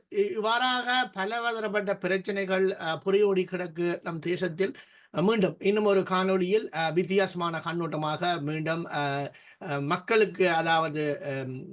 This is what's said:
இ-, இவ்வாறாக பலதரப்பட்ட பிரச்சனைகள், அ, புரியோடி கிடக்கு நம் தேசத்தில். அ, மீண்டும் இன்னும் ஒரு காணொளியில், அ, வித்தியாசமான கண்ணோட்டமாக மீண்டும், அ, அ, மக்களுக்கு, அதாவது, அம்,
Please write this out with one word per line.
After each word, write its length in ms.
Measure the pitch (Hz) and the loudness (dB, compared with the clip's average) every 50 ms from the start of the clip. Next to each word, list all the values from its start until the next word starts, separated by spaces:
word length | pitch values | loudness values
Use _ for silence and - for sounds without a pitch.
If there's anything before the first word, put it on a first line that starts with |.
| - _ | -8 _
இ-, 200 | - 202 202 202 | 0 0 0 0
இவ்வாறாக 680 | 180 220 202 220 226 240 254 254 247 247 240 247 247 254 247 196 | 0 0 0 0 2 2 2 2 0 0 0 0 0 0 0 0
பலதரப்பட்ட 840 | - 196 190 208 226 240 233 233 226 226 214 208 196 208 196 202 196 196 | -4 -4 -4 -2 -2 -2 -2 -2 -2 -2 -4 -2 -2 -2 0 -2 -2 -2
பிரச்சனைகள், 680 | - 180 190 190 185 - 196 196 196 185 190 190 190 185 - - | -2 -2 -2 -2 -2 -4 -4 -4 -2 0 2 2 2 2 0 -2
அ, 200 | 156 160 160 151 - | -4 -4 -4 -2 0
புரியோடி 400 | 196 196 202 208 202 196 185 180 | 2 4 4 4 4 4 2 0
கிடக்கு 440 | 170 185 175 180 170 156 170 175 175 170 - | -2 -4 -6 -6 -6 -4 -2 -2 -2 -2 -4
நம் 220 | - 175 170 160 139 170 | -6 -8 -8 -6 -4 -4
தேசத்தில். 460 | 180 160 185 175 156 165 190 220 - - - - _ _ _ _ - | -2 -2 -2 -4 -2 -2 -2 -2 -2 -8 -18 -20 _ _ _ _ -2
அ, 80 | 151 | 2
மீண்டும் 320 | 170 208 226 220 185 160 160 - | 2 4 4 4 2 0 0 0
இன்னும் 300 | - 196 208 214 214 202 | 0 2 2 4 4 4
ஒரு 100 | 196 190 | 4 4
காணொளியில், 640 | 180 - 185 185 185 190 190 185 180 180 202 220 - - - | 2 2 0 0 2 2 2 2 2 2 2 0 0 -2 -4
அ, 140 | 160 160 160 | -2 -2 0
வித்தியாசமான 720 | 156 175 180 151 190 196 190 185 185 175 170 170 165 160 156 | 0 0 0 2 2 2 2 2 0 -4 -4 -4 -4 -4 -4
கண்ணோட்டமாக 760 | 165 165 170 170 160 156 151 156 151 156 147 175 175 175 160 | -4 -4 -2 -2 -2 -2 -2 -2 -2 -2 -2 -2 -2 -2 -2
மீண்டும், 420 | 143 147 156 156 156 160 165 170 165 | -2 -4 -4 -2 -2 -2 -2 -2 -4
அ, 200 | - - 147 143 139 139 143 143 156 - - - - - _ | -4 -4 -2 -2 -2 -2 -4 -6 -8 -10 -16 -20 -20 -18 _
அ, 180 | - 175 143 143 | -8 -6 -4 -4
மக்களுக்கு, 640 | 143 147 175 180 - - 233 220 214 180 170 - 185 180 | -2 -2 -2 -2 0 2 4 4 4 2 2 2 2 4
அதாவது, 520 | 165 165 165 165 165 165 160 156 147 156 151 147 143 - | 4 2 2 4 2 2 2 0 -2 -2 -2 -2 -2 -4
அம், 340 | - 143 135 135 131 127 127 131 - - | -6 -6 -6 -6 -6 -6 -8 -10 -12 -10